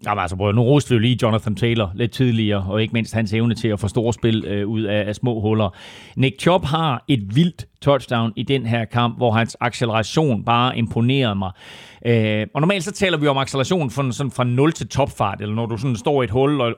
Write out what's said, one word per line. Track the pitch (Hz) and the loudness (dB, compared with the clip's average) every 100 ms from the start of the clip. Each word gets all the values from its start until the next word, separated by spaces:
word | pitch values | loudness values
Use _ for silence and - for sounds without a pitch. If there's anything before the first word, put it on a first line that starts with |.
| 107 | -4
Jamen, | 104 | -2
altså, | 90 92 | -2 -2
prøv | 104 | 0
at, | 113 | 2
nu | |
roste | 120 143 - | 4 4 4
vi | 120 | 2
jo | |
lige | 120 123 | 2 2
Jonathan | 117 110 - 101 | 2 0 -2 -2
Taylor | 117 117 95 101 | 0 0 -2 -2
lidt | 117 | -4
tidligere, | - 131 113 107 104 95 | 0 2 2 0 0 -2
og | 107 | -2
ikke | 110 | 0
mindst | 113 107 | -2 -2
hans | 110 107 | -2 -2
evne | 110 117 107 | 0 0 0
til | 117 | -2
at | 101 | -2
få | 101 | -2
store | 127 113 | 0 0
spil, | - 117 110 90 | 0 0 0 -2
øh, | 101 101 | -4 -4
ud | 110 | -4
af, | 104 104 101 | -2 -2 -2
af | 104 | -2
små | 127 110 | -4 -2
huller. | 107 110 101 - - - - - | 0 2 0 -4 -16 -20 -10 -2
Nick | 131 - | -2 0
Chubb | 165 180 147 | 2 2 2
har | 160 160 117 - | 0 0 -2 0
et | 135 98 120 | 0 2 2
vildt | 175 - - _ | 2 0 -14 _
touchdown | 139 139 - 120 113 110 | 0 0 0 -2 0 -4
i | |
den | 107 135 117 | -2 -2 0
her | 117 110 | -2 0
kamp, | 120 120 110 | 0 0 2
hvor | 120 | 2
hans | 110 113 - | 2 0 -2
acceleration | 120 - 117 110 104 160 156 104 117 | -4 -2 0 0 0 0 2 0 2
bare | 117 127 120 | 2 2 0
imponerede | 113 120 120 139 120 98 | -2 0 2 2 0 0
mig. | 92 - - - - - 120 | -4 -8 -20 -20 -20 -6 0
Øh, | 117 107 107 107 | 2 2 0 -2
og | 143 | 0
normalt | 160 202 | 0 0
så | 165 | -4
taler | - 190 160 | -2 0 2
vi | 147 | 2
om | 135 | 0
acceleration | 131 139 123 185 135 | -2 -2 0 0 -2
fra, | 117 135 | -2 -4
sådan | 110 135 | -4 -4
fra | - | -2
nul | 123 123 156 | 0 2 2
til | - 123 | 0 -4
topfart, | - 139 - 104 101 | -2 -2 -2 -2 -2
eller | 104 110 | -4 -4
når | 117 | -4
du | 113 | -4
sådan | 135 110 | -4 -2
står | 156 143 | 0 0
i | 117 | 0
et | |
hul | 120 139 143 | 2 2 2
og, | 117 | -2